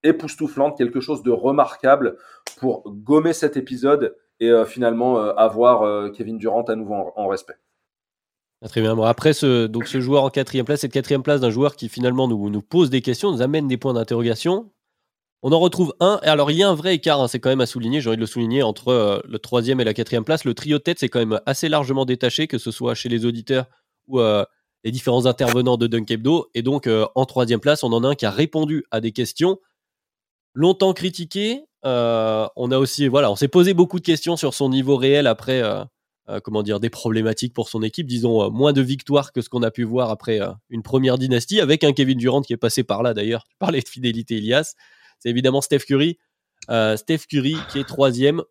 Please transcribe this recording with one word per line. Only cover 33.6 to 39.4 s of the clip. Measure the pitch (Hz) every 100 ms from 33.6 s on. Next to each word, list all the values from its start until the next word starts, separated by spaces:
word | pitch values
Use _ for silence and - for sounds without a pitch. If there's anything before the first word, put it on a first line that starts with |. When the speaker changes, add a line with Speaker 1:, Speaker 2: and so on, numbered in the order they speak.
| 180 185
Speaker 2:
beaucoup | 180 180
de | -
questions | 156 - 170
sur | 143 -
son | 139
niveau | 131 131 139
réel | 131 143 139
après, | 113 - 131
euh, | 110 101 98 _ _ _ -
euh, | 104
comment | - 107
dire, | 104 101
des | 117
problématiques | - 117 110 110 110 123
pour | - 113
son | 113
équipe, | 110 - 151
disons, | 123 120 113
euh, | 101
moins | 110 143
de | 139
victoires | 131 139 - 143 135
que | -